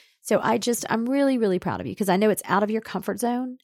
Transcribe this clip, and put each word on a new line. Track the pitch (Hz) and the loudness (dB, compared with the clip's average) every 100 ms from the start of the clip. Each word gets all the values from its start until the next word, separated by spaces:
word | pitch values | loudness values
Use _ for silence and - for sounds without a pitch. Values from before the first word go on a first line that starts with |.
| _ _ | _ _
So | - 208 | 0 2
I | - 233 | 2 0
just, | 240 226 - | 0 -2 -2
I'm | 226 233 | -2 0
really, | 277 277 254 | 2 2 2
really | 214 175 | 2 0
proud | - 92 | -2 -4
of | 95 | -4
you | |
'cause | - 196 | -2 0
I | 185 | 4
know | 214 | 4
it's | 196 - | 2 0
out | 190 | 0
of | 208 | 2
your | 220 | -2
comfort | - 185 - 202 | -4 -6 -6 -4
zone, | 240 247 254 254 | -2 -2 -4 -10